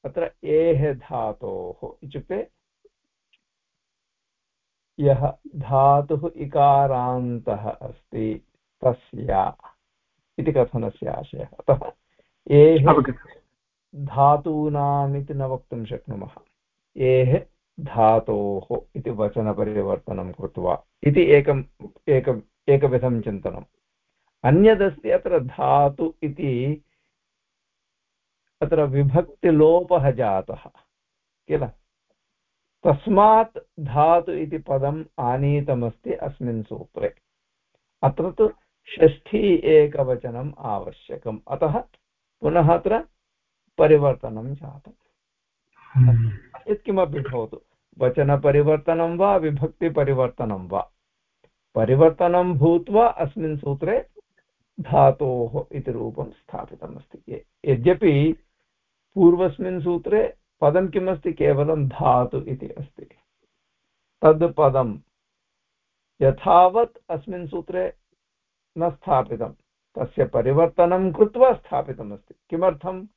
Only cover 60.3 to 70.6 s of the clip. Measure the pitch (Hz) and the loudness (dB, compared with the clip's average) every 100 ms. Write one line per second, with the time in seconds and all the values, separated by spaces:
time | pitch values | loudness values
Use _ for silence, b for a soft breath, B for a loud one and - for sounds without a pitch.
60.3 | - _ _ 147 170 185 190 185 151 - | -6 _ _ 2 2 0 -2 -4 -4 -6
61.3 | 160 143 139 147 156 135 - 139 123 123 | 0 0 2 0 0 -2 -2 0 2 0
62.3 | 131 110 127 - - 139 - - _ _ | -6 -8 -12 -12 -14 -18 -18 -20 _ _
63.3 | _ _ _ _ _ _ _ _ _ 156 | _ _ _ _ _ _ _ _ _ 4
64.3 | 156 170 165 143 131 123 98 _ _ _ | 4 0 2 2 2 -4 -8 _ _ _
65.3 | _ _ _ _ _ _ _ _ _ 135 | _ _ _ _ _ _ _ _ _ 0
66.3 | 131 190 175 185 214 233 _ - 160 170 | 0 4 6 6 4 -2 _ -10 -10 -10
67.3 | 180 165 175 165 180 180 - _ _ _ | -12 -10 -10 -8 -6 -6 -10 _ _ _
68.3 | _ _ _ _ 160 170 165 185 135 - | _ _ _ _ -6 -6 -6 -2 -2 -2
69.3 | 113 113 - _ _ _ - - - 127 | -8 -10 -12 _ _ _ -10 -8 -2 -2
70.3 | - 123 139 | 0 0 2